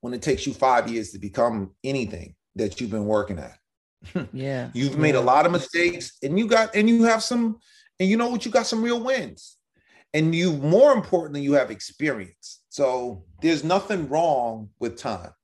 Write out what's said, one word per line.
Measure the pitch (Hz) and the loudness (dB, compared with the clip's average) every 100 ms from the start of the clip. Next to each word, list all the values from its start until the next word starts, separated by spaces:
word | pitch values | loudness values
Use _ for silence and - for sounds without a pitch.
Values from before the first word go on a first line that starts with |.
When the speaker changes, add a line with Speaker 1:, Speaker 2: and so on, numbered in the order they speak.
Speaker 1:
when | 120 | -8
it | 123 | -6
takes | - 127 143 | -2 -2 -2
you | |
five | 120 131 123 113 | 0 4 4 2
years | 117 104 | -4 -6
to | 95 | -10
become | 101 113 120 110 95 _ | -10 0 0 0 -8 _
anything | 131 139 117 87 - - _ 95 | -6 -4 -4 -8 -14 -20 _ -6
that | 110 - | -6 -4
you've | 123 | -6
been | 110 104 | -4 0
working | 107 101 90 | 0 0 -8
at. | 62 - _ _ _ _ | -12 -18 _ _ _ _
<laughs> | - 180 117 | -10 -10 -8
Speaker 2:
Yeah. | 127 135 135 120 | -8 -6 -6 -6
Speaker 1:
You've | 120 135 143 | -4 -2 0
made | 156 | 2
a | 131 | 2
Speaker 2:
Yeah. | |
Speaker 1:
lot | 120 135 165 | 4 4 4
of | |
mistakes, | 175 - 170 175 175 - _ | 2 -2 0 0 -2 -14 _
and | 135 175 | -4 -2
you | 220 | 2
got, | 226 220 | 2 2
and | 214 214 | 2 4
you | 233 | 6
have | 226 220 | 4 4
some, | - 240 226 220 _ _ _ _ | 0 -2 -2 -4 _ _ _ _
and | 190 | 0
you | 220 | 2
know | 240 | 0
what? | 247 | -4
You | 240 | 0
got | 226 226 | 0 0
some | 226 | -2
real | 233 240 | -2 -2
wins. | 240 262 120 - - _ _ _ _ _ _ | -2 -2 -4 -14 -20 _ _ _ _ _ _
And | 151 160 | 0 2
you, | 165 180 | 2 0
more | 147 143 185 285 | 0 2 6 6
importantly, | 247 160 180 156 143 | 6 2 -2 -2 -4
you | 139 | 2
have | 143 113 | 2 2
experience. | 104 - - 151 123 92 _ - - _ | -6 -14 -4 -4 -4 -8 _ -20 -20 _
So | - 135 127 123 101 - - | -2 0 0 -4 -10 -18 -2
there's | 160 156 | 0 0
nothing | 156 185 190 196 143 | 2 0 0 -4 -2
wrong | 156 170 139 120 113 107 _ | 0 2 0 -2 -6 -14 _
with | 117 117 | -8 -6
time. | 131 98 85 _ | -8 -8 -10 _